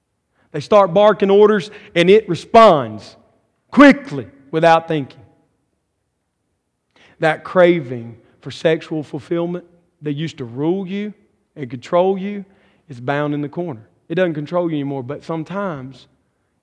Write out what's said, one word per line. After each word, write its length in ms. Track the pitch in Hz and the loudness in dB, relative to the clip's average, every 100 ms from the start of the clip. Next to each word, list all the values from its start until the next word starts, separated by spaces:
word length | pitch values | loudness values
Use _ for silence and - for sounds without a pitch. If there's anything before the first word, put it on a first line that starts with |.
| _ _ _ _ _ | _ _ _ _ _
They 100 | 156 | -10
start 320 | - 208 190 | 2 4 4
barking 360 | 175 208 196 196 | 4 2 2 2
orders 420 | 202 208 214 - - - 170 | 4 4 2 -4 -14 -6 0
and 140 | 175 | 4
it 200 | 208 208 | 4 2
responds 880 | 165 - 233 220 156 113 107 - _ _ _ _ _ _ | -6 2 6 8 6 0 -10 -18 _ _ _ _ _ _
quickly 580 | - 285 - - 143 104 _ _ | 6 6 6 0 -12 -14 _ _
without 360 | 160 165 165 165 | 0 4 4 2
thinking. 320 | 160 127 - 101 _ _ _ _ _ _ _ _ _ _ _ _ _ _ _ _ _ _ - | -6 -6 -14 -20 _ _ _ _ _ _ _ _ _ _ _ _ _ _ _ _ _ _ -4
That 240 | 160 156 | -4 -4
craving 800 | - 185 175 175 127 123 117 113 _ _ | -4 2 4 2 -2 -12 -14 -20 _ _
for 120 | 143 | -18
sexual 520 | - 160 160 - 160 | -6 -2 -2 -6 -10
fulfillment 600 | 143 147 - 170 170 175 - _ _ _ | -10 -12 -8 -6 -6 -8 -14 _ _ _
that 120 | 151 | -10
used 240 | 143 160 - | -8 -8 -10
to 80 | 120 | -14
rule 420 | 123 156 190 180 | -6 -4 -4 -6
you 260 | 196 208 196 _ _ _ - | -8 -10 -12 _ _ _ -16
and 120 | 127 | -14
control 480 | 127 - 175 190 196 | -14 -4 0 0 -2
you 280 | 196 208 190 _ _ _ - | -6 -10 -14 _ _ _ -20
is 140 | 120 | -14
bound 320 | 123 143 147 | -6 -4 -4
in 80 | 147 | -6
the 80 | 147 | -8
corner. 380 | 170 175 110 110 _ - | -10 -10 -12 -18 _ -10
It 80 | 170 | -4
doesn't 180 | 185 | -4
control 360 | 151 147 175 170 | -4 -6 -4 -4
you 80 | 151 | -4
anymore, 260 | 139 139 | -6 -8
but 200 | 123 147 | -10 -12
sometimes 840 | - 165 151 190 202 143 131 135 _ _ _ _ _ _ | -10 -10 -8 -8 -8 -10 -14 -20 _ _ _ _ _ _